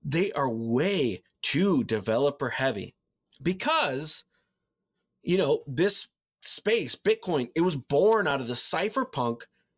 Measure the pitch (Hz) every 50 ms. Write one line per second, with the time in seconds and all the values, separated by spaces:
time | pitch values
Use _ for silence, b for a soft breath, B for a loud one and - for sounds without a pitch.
0 | _ 147 127 131 185 202 - - 139 135 117 113 113 113 117 123 151 190 202 185
1 | 143 120 98 87 _ _ _ _ - - - 139 185 202 185 139 117 - 113 107
2 | 92 110 110 117 139 143 139 - 143 123 113 - 131 135 120 104 92 - _ _
3 | _ _ _ _ _ _ - - 131 165 185 185 - 277 320 320 277 170 131 135
4 | 151 156 - - - _ _ _ _ _ _ _ _ _ _ _ _ _ _ _
5 | _ _ _ _ _ - 175 190 180 139 147 151 - - 135 120 175 202 - -
6 | - - _ _ _ _ _ _ - - - - - 202 220 233 170 123 - -
7 | _ 190 220 220 - 190 175 147 127 120 - 160 170 185 165 139 117 _ 139 143
8 | 175 208 226 220 202 160 139 135 127 113 123 117 - - - 156 180 214 220 269
9 | 262 - - - 123 120 117 117 - - _ _ _ _ _